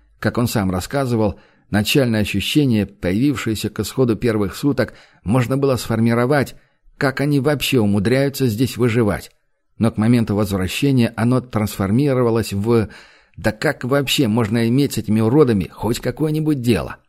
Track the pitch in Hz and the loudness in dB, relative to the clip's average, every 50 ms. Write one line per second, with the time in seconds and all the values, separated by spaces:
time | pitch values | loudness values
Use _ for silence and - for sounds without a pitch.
0 | _ _ _ _ - 107 - 113 120 110 - 113 95 92 90 90 - - - 139 | _ _ _ _ -4 -2 0 0 -2 0 0 -2 -2 0 -2 -4 -6 -4 -4 -4
1 | 139 120 120 110 107 101 - - - _ _ _ _ _ - 107 107 - - 147 | -2 0 0 0 0 0 -2 -6 -14 _ _ _ _ _ -2 0 0 2 2 2
2 | 131 120 110 107 104 - - 98 - - - 151 143 131 113 107 104 101 - _ | 2 2 0 0 -2 -2 -2 -4 -4 0 0 2 2 4 2 2 0 -2 -6 _
3 | - 90 95 110 135 147 127 104 - 113 107 101 - 104 - - 101 - - 131 | -4 -2 0 2 0 0 0 -2 -4 -4 -4 -4 -4 -6 -4 -6 -6 -4 -2 0
4 | 131 117 107 98 117 117 107 107 101 90 - - - 143 135 127 110 - - - | 0 0 0 0 0 0 0 0 -2 -2 -4 -2 -2 -2 0 0 -2 -4 -6 -14
5 | - _ _ _ - 90 117 131 120 113 135 139 139 139 127 113 - - 113 110 | -20 _ _ _ -4 0 0 0 0 0 -2 0 0 0 0 -2 -2 -2 0 0
6 | 113 117 117 120 123 127 151 139 120 - - - _ _ _ _ _ - _ _ | 2 2 2 2 2 2 2 0 0 -2 -6 -16 _ _ _ _ _ -20 _ _
7 | 139 131 131 - 139 147 147 139 123 151 147 135 - - 135 123 107 101 101 104 | -4 -4 -2 -2 0 0 0 2 2 0 0 0 -2 0 2 2 2 2 2 2
8 | 92 110 127 135 139 139 135 - 135 120 104 110 135 - - 101 123 120 107 123 | 2 2 2 2 2 0 0 -2 -2 -2 0 0 -2 -2 0 -2 0 0 2 2
9 | 113 104 82 - - - _ _ _ _ _ _ _ _ _ - 107 113 - - | 2 0 0 -4 -8 -14 _ _ _ _ _ _ _ _ _ -2 0 0 0 2
10 | 107 117 123 120 110 98 101 101 107 92 98 92 92 90 - - 143 143 135 123 | 2 2 2 2 2 0 0 0 0 0 -2 -2 -2 -4 -2 -2 0 2 4 2
11 | 117 110 - - 117 120 127 127 127 - - 107 107 101 - - 98 95 104 127 | 2 2 0 -2 0 0 0 0 -2 -4 -4 -4 -2 -2 -2 -4 -2 0 2 2
12 | 147 143 131 127 123 117 113 117 101 - 101 98 101 117 117 113 101 - - - | 2 2 2 2 2 2 0 0 -2 -2 -4 -4 0 2 2 2 2 -2 -6 -16
13 | - - - _ _ _ _ - 85 - - - - 156 135 - - 123 139 143 | -20 -20 -20 _ _ _ _ -4 -4 -4 -4 -2 -2 -2 -2 -2 -2 0 0 0
14 | 135 127 - - 139 104 107 120 113 92 117 117 117 113 123 143 143 123 - 113 | 0 0 0 0 2 2 2 0 0 0 0 0 2 2 2 2 2 0 -2 -6
15 | - - 107 110 110 110 131 156 151 120 110 95 82 - - - - 107 123 - | -2 0 0 2 2 4 4 4 4 4 2 0 -2 -4 -8 -6 -4 -4 -4 -2
16 | - 127 - - 156 156 151 156 156 151 151 131 117 123 - - 127 - - - | -4 -6 -4 -2 -2 -2 -2 -2 -2 -2 -2 0 0 0 0 0 -2 -6 -12 -16
17 | _ | _